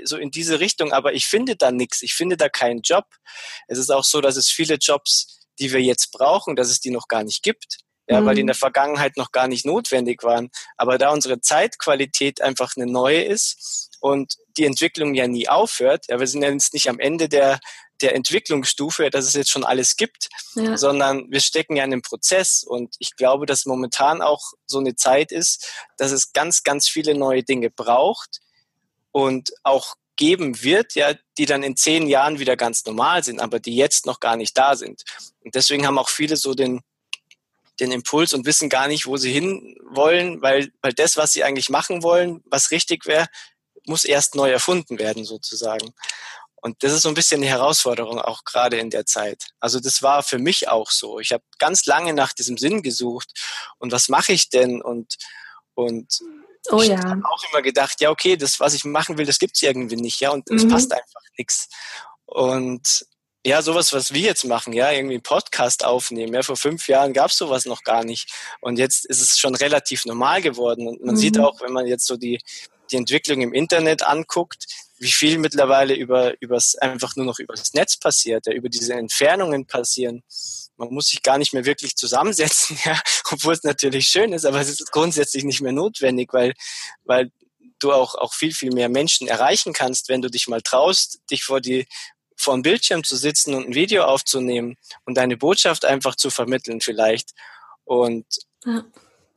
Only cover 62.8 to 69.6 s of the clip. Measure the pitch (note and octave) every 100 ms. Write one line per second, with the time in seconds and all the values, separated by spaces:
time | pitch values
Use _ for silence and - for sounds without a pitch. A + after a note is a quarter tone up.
62.8 | - - - _ _ _ B2+ D3+ D#3 E3+
63.8 | D#3+ C#3 - C#3 G#3 F3 B2+ A#2 - A#2
64.8 | C3+ C#3+ C3+ A#2+ - E3 - - B2 -
65.8 | C3 B2 - A#2 A2+ B2 C3 B2+ D3 E3
66.8 | - C3+ C#3 C3 D#3+ - E3 B2+ B2+ A2+
67.8 | A#2 A2+ A2+ A2+ - - - - A#2+ A#2+
68.8 | C3+ - - C3 - - C#3 B2+